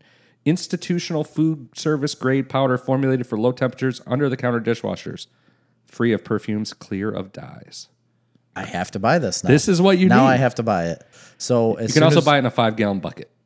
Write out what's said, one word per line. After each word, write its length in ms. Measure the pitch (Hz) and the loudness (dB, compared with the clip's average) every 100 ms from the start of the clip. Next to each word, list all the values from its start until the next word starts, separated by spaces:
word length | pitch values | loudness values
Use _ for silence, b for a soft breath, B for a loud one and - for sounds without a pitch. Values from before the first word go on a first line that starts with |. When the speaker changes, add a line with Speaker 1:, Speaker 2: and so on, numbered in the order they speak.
| b b b b | b b b b
Speaker 1:
Institutional 800 | - 180 - 180 - 175 - 160 | -2 -2 -2 -6 -4 -4 -2 -4
food 460 | 151 - 160 156 120 | -4 0 0 -2 -8
service 400 | - 160 151 143 | -6 -2 -2 -2
grade 340 | - 131 135 - | -2 0 0 0
powder 300 | 135 135 123 | 0 0 0
formulated 480 | - 135 135 131 120 | 0 0 0 0 -2
for 100 | 107 | -2
low 140 | 120 | 0
temperatures, 500 | 127 127 - 131 120 - | 0 -4 -2 -4 -4 -4
under 220 | 127 143 | -2 -2
the 80 | 120 | -2
counter 240 | 123 117 | -2 -2
dishwashers. 680 | 113 113 104 90 - - - _ _ _ _ _ _ | -2 -4 -4 -8 -10 -14 -16 _ _ _ _ _ _
Free 260 | - 120 | -2 0
of 100 | 104 | 0
perfumes, 500 | - 104 - 107 110 | -2 -4 -4 -6 -6
clear 380 | - - 98 107 | -12 -10 -6 -6
of 220 | 101 95 | -6 -10
dyes. 560 | - 90 69 - - - _ _ _ _ _ _ | -14 -18 -20 -20 -20 -20 _ _ _ _ _ _
Speaker 2:
I 100 | - | -12
have 280 | 95 87 92 | -8 -6 -6
to 80 | 98 | -2
buy 180 | 110 170 | 0 0
this 240 | 113 - | 0 -2
now. 60 | - | 2
Speaker 1:
This 160 | 147 - | 4 4
is 140 | 175 | 2
what 160 | 190 180 | 4 4
you 100 | 185 | 6
Speaker 2:
Now 140 | 123 | 6
Speaker 1:
need. 60 | 131 | 6
Speaker 2:
I 40 | 127 | 4
have 180 | 127 - | 2 0
to 60 | |
buy 240 | 113 95 85 | 0 0 0
it. 140 | - _ B B B | -4 _ B B B
So 360 | - 123 113 | 0 2 2
as 80 | 107 | 0
Speaker 1:
You 40 | 113 | 0
can 60 | |
Speaker 2:
soon 80 | 139 | 4
Speaker 1:
also 140 | 156 147 | 6 4
Speaker 2:
as 60 | |
Speaker 1:
buy 120 | 139 143 | 4 2
it 40 | |
in 60 | 127 | 2
a 40 | |
five 260 | - 113 110 | 0 0 0
gallon 240 | 104 98 | -2 -2
bucket. 300 | 82 - - _ | -6 -12 -20 _